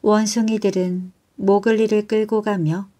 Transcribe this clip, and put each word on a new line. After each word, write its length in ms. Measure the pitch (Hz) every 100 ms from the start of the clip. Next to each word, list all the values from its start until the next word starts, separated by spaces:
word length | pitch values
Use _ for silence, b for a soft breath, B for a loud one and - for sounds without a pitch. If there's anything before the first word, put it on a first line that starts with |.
원숭이들은 1080 | 220 214 214 233 220 220 202 190 185 180 185 _ _ -
모글리를 680 | 196 202 214 220 220 214 208
끌고 360 | 220 214 220
가며 460 | 214 202 156 170 196